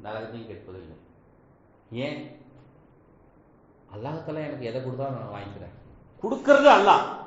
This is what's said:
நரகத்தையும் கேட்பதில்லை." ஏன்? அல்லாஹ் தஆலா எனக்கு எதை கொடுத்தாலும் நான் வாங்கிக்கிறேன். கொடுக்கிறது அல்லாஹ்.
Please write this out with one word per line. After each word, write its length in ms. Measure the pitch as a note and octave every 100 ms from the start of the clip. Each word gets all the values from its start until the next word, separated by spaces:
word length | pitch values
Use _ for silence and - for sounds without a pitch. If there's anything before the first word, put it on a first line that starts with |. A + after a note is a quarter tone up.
நரகத்தையும் 460 | G#2 A2 A2+ A#2 G#2+
கேட்பதில்லை." 480 | F2+ F#2 F#2 D#2+ D#2+ - _ _ _ _ _ _ _ _
ஏன்? 480 | A2+ C#3+ D4 - - - - - _ _ _ _ _ _ _ _ _ _ _ _ G2+
அல்லாஹ் 280 | B2+ D#3+ D#3+
தஆலா 180 | D#3 D3
எனக்கு 200 | C3+ A#2+
எதை 180 | B2
கொடுத்தாலும் 300 | B2+ B2 C3+
நான் 280 | A#2 G#2 G2+
வாங்கிக்கிறேன். 320 | G2 - F2+ - - - - -
கொடுக்கிறது 480 | G3 B3+ C4+ C#4+ C#4+
அல்லாஹ். 360 | G#3 G3+ C3 - -